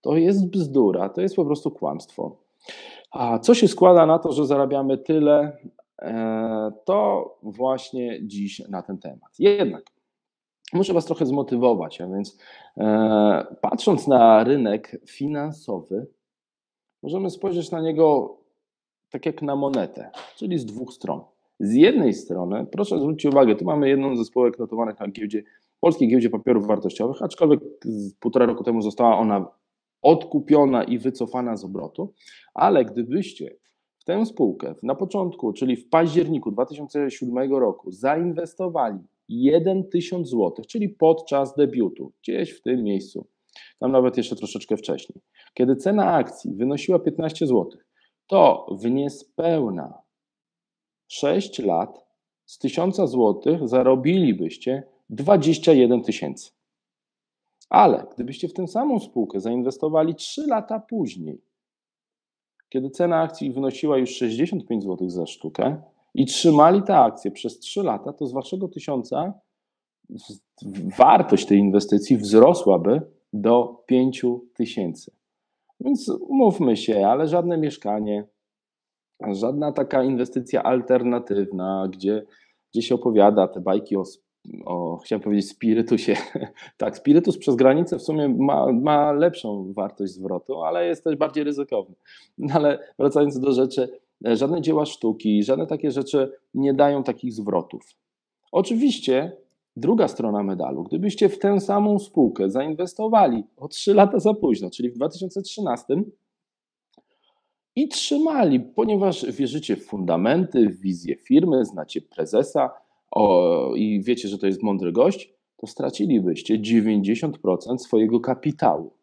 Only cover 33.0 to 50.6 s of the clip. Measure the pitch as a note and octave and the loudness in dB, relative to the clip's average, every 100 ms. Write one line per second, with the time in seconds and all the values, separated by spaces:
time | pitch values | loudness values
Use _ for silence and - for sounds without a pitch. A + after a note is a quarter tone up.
33 | A#2 D#3 F#3+ - C#2+ - _ _ _ _ | -4 -4 -6 -12 -16 -16 _ _ _ _
34 | - F#3+ A3+ - A#2+ E2+ - - A2+ C#3 | -4 -2 -2 0 -2 0 -10 -10 -6 -4
35 | F#3+ G3+ F3+ D#3+ A2+ G2+ C3 A#2+ - E3 | -4 -4 -6 -4 -8 -4 -4 -4 0 0
36 | E3 D#3 D#3 D#3 A2+ G2+ C3 D3 C#3+ D3 | 2 0 0 -2 -4 -4 -6 -6 -10 -6
37 | C#3 - B2+ B2 C3+ C3+ A#2 F#2+ - F#2 | -6 -6 -6 -4 -2 0 0 -2 -12 -4
38 | C3 D#3 F3 D#3+ E3 _ F#3 D#3+ A#2+ G2 | -2 0 -2 -4 -8 _ -6 -2 -4 -4
39 | - _ _ A#2 C3 D#3+ E3+ F#3+ F#3+ F3+ | -14 _ _ 0 2 4 2 0 0 -4
40 | E3 F3+ E3+ - F#3+ - - A#3 G#3 - | -4 -6 -4 0 0 -2 -10 -6 -6 2
41 | D#3+ D#3+ - C#3 C3+ D3 C#3+ C#3 G2 - | 2 2 0 -2 -2 0 0 2 -2 -4
42 | C2+ _ - - E3+ - - B2+ G#2+ G2 | -16 _ -8 -6 -6 -8 -4 -2 -2 -4
43 | F#2+ - - _ _ - - _ B2 C3+ | -6 -16 -16 _ _ -20 -20 _ 0 2
44 | B2+ B2 G#2 G#2 G#2 G#2 - G#2+ - G2 | 2 0 -6 -6 -10 -12 -6 -6 -4 -8
45 | - - _ _ _ - B2+ C3+ F#3+ G#3 | -8 -20 _ _ _ -2 0 0 0 0
46 | F#3 E3 - - - F#2+ B2 C#3+ - F3+ | 2 2 -2 -8 -12 -6 -4 -4 0 0
47 | D#3+ D3 D#3+ D#3 D3+ A#2+ E2+ - _ _ | 0 -4 -6 -4 0 0 0 -10 _ _
48 | _ _ _ F#3+ D#3 - - G2 A#2 C3 | _ _ _ 6 6 4 -4 -6 -2 -2
49 | C#3+ C#3 - - E3 D#3+ A#2+ F2+ C2 - | -2 -8 -16 -4 -2 0 -2 -6 -10 -16
50 | _ _ _ _ _ _ | _ _ _ _ _ _